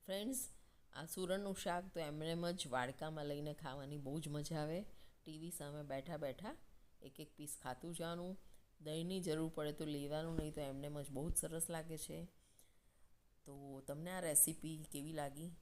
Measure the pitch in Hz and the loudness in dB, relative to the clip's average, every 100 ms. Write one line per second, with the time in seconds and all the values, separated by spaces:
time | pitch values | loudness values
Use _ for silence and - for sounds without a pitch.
0 | - 196 220 262 - - - - - 131 | 0 0 2 0 -2 -8 -16 -20 -14 -8
1 | 160 - 180 190 202 190 202 175 185 170 | -6 -2 2 2 2 0 2 0 0 -2
2 | 151 151 156 165 175 180 143 127 123 135 | -2 0 2 4 4 2 2 4 4 2
3 | 156 156 147 147 151 147 151 135 139 147 | -2 0 0 0 0 -2 -4 -4 -4 -4
4 | 139 151 151 147 147 160 151 165 214 - | 0 0 0 0 0 2 2 0 -2 -8
5 | - - - 156 165 170 143 147 147 135 | -14 -16 -12 -8 -6 -4 -4 -4 -2 -2
6 | 135 151 147 127 202 220 - - - - | -2 -2 -2 -2 -6 -6 -12 -16 -18 -16
7 | 135 - 151 - 147 - 131 127 170 170 | -14 -10 -12 -8 -8 -4 -4 -4 -4 -2
8 | 165 170 180 190 - - - - 156 160 | -2 0 -2 -6 -8 -18 -20 -10 -2 0
9 | 170 190 170 156 160 160 151 147 160 147 | 2 2 4 4 4 2 0 0 0 0
10 | 143 151 165 165 151 147 143 135 143 147 | 2 2 2 2 2 0 -2 -2 -2 -4
11 | 139 135 160 160 156 165 165 165 160 160 | -2 -2 2 2 2 0 -2 -2 -2 -6
12 | - 160 170 - - - - - - - | -4 -6 -8 -12 -20 -20 -20 -20 -20 -20
13 | - - - - - 139 139 135 - 143 | -20 -20 -20 -20 -14 -10 -6 -6 -4 -4
14 | 165 185 170 143 - 160 156 156 151 147 | -2 0 6 10 10 8 -2 -4 -4 -4
15 | 143 160 143 139 165 165 | -2 0 -2 -2 -6 -8